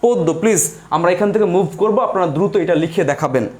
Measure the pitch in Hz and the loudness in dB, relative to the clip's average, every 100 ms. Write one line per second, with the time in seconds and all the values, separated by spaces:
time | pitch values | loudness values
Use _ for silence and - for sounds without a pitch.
0 | 240 240 160 160 214 202 - - - 156 | 2 2 0 0 0 0 -2 -8 -6 0
1 | 170 180 208 208 202 175 190 - 214 214 | 0 2 0 0 2 0 -2 -2 0 0
2 | 240 190 175 143 196 202 165 165 165 165 | 0 0 -2 0 0 0 0 0 0 0
3 | 156 139 151 131 110 | 0 0 0 0 -2